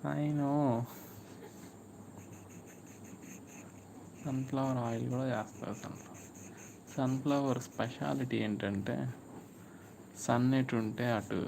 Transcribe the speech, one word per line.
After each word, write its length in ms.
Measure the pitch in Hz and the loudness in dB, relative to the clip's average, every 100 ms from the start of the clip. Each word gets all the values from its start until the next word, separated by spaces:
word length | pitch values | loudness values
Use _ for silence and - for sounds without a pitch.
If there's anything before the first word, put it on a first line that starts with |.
| 143 | 0
I 180 | 147 151 | 2 2
know. 320 | 147 139 143 139 117 120 - - - - - - - - - - - - - - - - - - - - - - - - - - - - - - - - - | 4 4 6 6 4 2 -6 -12 -14 -14 -14 -14 -14 -14 -14 -16 -16 -14 -14 -14 -14 -14 -14 -14 -16 -16 -16 -14 -14 -14 -14 -14 -14 -14 -14 -14 -14 -14 -8
సన్‌ఫ్లవర్ 640 | 151 131 131 135 135 127 | -2 -2 0 2 4 4
ఆయిల్ 260 | 117 117 123 | 2 2 2
కూడా 180 | 123 131 | 2 2
చేస్తారు 480 | 113 107 - - | 0 -2 -4 -6
సన్‌ఫ్లవర్. 480 | 104 - - - - - - - - - - - | -4 -6 -10 -12 -12 -14 -14 -14 -12 -14 -14 -6
సన్‌ఫ్లవర్ 720 | - 131 131 139 143 139 123 | 2 4 4 4 4 6 2
స్పెషాలిటీ 720 | - - 113 - 147 139 127 113 | 0 -2 -2 0 0 2 2 2
ఏంటంటే, 600 | 107 104 101 101 104 120 131 - - - - - - - - - - - | 2 2 2 2 2 0 0 -4 -12 -14 -14 -16 -16 -16 -16 -16 -16 -6
సన్ 320 | - 120 127 | 4 6 8
ఎటు 220 | 131 131 120 | 6 6 4
ఉంటే 300 | 110 - 120 | 2 2 4
అటు 260 | 110 - 98 | 4 2 0